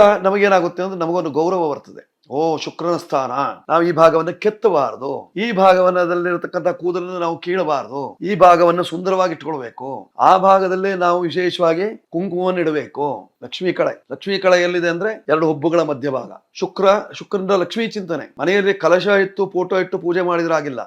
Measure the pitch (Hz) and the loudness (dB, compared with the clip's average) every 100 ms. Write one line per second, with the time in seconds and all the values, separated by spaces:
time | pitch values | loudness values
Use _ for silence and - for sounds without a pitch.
0 | 208 202 190 202 202 185 170 - 190 185 | 8 6 2 2 4 4 2 -4 -6 -4
1 | 165 180 160 139 170 185 160 135 - - | -2 -2 -2 -2 0 0 -2 -6 -12 -20
2 | - _ - 135 165 147 156 - 165 170 | -20 _ -8 -2 -2 -2 -6 -6 -2 -2
3 | - 143 127 131 131 98 - 165 170 160 | -2 -2 -2 -2 -4 -6 -2 0 2 4
4 | 165 160 165 175 208 214 220 160 123 107 | 4 4 -2 -4 -4 0 2 2 0 -4
5 | 139 123 - 170 233 185 190 185 185 180 | -8 -10 -10 -6 -2 4 6 6 4 2
6 | 175 175 175 175 170 180 175 175 175 175 | 0 -2 -2 -4 -6 -4 -4 -4 -4 -4
7 | 180 180 170 160 175 185 156 139 107 139 | -6 -6 -6 -6 -4 -4 -2 -4 -6 -10
8 | 123 - 175 190 180 170 175 175 175 165 | -12 -8 -6 4 6 6 4 2 -2 -6
9 | 180 185 185 147 143 147 117 - 131 120 | -2 0 -2 -4 -8 -10 -10 -14 -14 -14
10 | - - 139 190 190 190 185 185 196 185 | -14 0 4 4 6 4 2 -2 -2 0
11 | 175 180 170 160 180 175 170 160 208 226 | 0 0 -2 -2 -2 0 0 2 -2 -8
12 | _ 170 196 175 185 180 160 151 120 131 | _ -6 -4 -2 -2 0 0 -2 -4 -4
13 | 143 110 92 _ 120 - 180 165 147 - | -4 -6 -12 _ -16 -6 -4 -2 -2 -4
14 | - 143 196 190 185 180 175 175 170 170 | -12 -12 -6 -2 4 4 4 0 -2 -2
15 | 214 208 - 156 160 151 156 170 151 131 | -4 -6 -2 0 2 0 0 0 0 -2
16 | 139 131 101 95 _ - 185 - 190 208 | -4 -6 -8 -16 _ -8 -8 2 4 2
17 | - - - 202 185 196 175 226 226 214 | 0 -14 -8 -4 0 0 0 -4 -6 -6
18 | 175 151 117 - 151 202 196 196 160 180 | -8 -8 -8 -4 0 2 0 0 4 4
19 | 185 196 196 196 196 180 180 190 180 185 | 4 2 2 -2 -4 -2 -2 -2 -2 -4
20 | 170 175 175 170 165 160 147 120 | -2 0 0 0 0 0 -2 -8